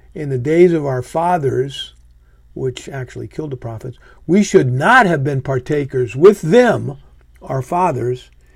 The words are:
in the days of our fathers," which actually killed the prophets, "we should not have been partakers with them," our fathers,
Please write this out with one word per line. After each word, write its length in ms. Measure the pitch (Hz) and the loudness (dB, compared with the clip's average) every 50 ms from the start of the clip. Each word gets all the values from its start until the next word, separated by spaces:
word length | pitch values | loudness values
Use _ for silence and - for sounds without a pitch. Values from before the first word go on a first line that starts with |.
| _ _ - | _ _ -14
in 140 | - 151 139 | -10 -8 -6
the 100 | 135 123 | -6 -4
days 340 | 120 147 160 170 180 180 | -2 2 4 6 6 6
of 140 | 170 156 143 | 4 0 -2
our 160 | 139 131 127 | -4 -4 -6
fathers," 920 | 123 - - 160 170 175 180 175 139 131 117 123 135 139 135 - - - _ _ _ _ _ _ _ _ _ _ _ _ - | -6 -6 -4 -4 -2 0 0 0 0 -2 -2 -2 -4 -6 -8 -14 -16 -16 _ _ _ _ _ _ _ _ _ _ _ _ -12
which 340 | - 135 131 123 - - - | -8 -8 -8 -8 -10 -14 -14
actually 380 | 139 135 123 - - 123 113 | -12 -12 -12 -12 -12 -14 -14
killed 240 | 110 - - 156 151 | -14 -12 -12 -10 -10
the 60 | 139 | -10
prophets, 420 | - - 117 113 110 - 123 - _ - - - - - | -12 -12 -12 -14 -12 -14 -16 -16 _ -20 -20 -20 -10 -2
"we 200 | - 170 208 196 | 0 2 2 4
should 280 | - - 175 143 123 | 4 4 4 4 2
not 320 | 123 131 151 202 247 262 226 | 0 0 2 4 6 6 4
have 200 | 175 170 143 135 | 4 2 0 -2
been 180 | 147 143 135 | -2 -4 -4
partakers 720 | 135 143 135 127 - - 151 147 143 131 - 131 123 110 107 | -4 -4 -4 -4 -4 -4 -4 -4 -4 -4 -4 -4 -4 -4 0
with 280 | 131 160 208 208 - | 4 6 6 6 4
them," 560 | - 156 190 240 247 233 156 113 113 127 135 - - - _ _ _ _ _ _ | 0 2 4 4 4 4 2 -2 -4 -8 -12 -14 -18 -20 _ _ _ _ _ _
our 200 | - - 135 135 | -12 -8 -8 -8
fathers, 680 | 127 - 175 175 185 175 139 120 113 123 127 123 - _ _ _ _ _ _ | -6 -4 -2 -2 0 -2 -2 -4 -4 -6 -6 -8 -12 _ _ _ _ _ _